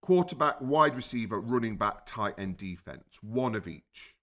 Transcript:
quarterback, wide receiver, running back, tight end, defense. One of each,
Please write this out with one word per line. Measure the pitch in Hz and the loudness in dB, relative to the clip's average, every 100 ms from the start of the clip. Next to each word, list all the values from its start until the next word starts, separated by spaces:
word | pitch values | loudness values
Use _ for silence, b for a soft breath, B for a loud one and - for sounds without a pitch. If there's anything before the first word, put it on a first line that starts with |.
quarterback, | - 185 180 139 151 - | 6 4 4 2 0 0
wide | 131 151 151 127 | 0 6 6 4
receiver, | 117 123 110 104 | -6 -4 -2 -4
running | 110 123 117 101 | 0 0 0 0
back, | 104 - - | -2 -2 -12
tight | - 104 - | -6 -6 -4
end, | 98 90 | -6 -6
defense. | 98 87 - 67 _ - | -8 -12 -14 -16 _ -18
One | 104 120 127 | -4 0 0
of | 110 87 | -2 -6
each, | 78 _ - - _ | -12 _ -20 -20 _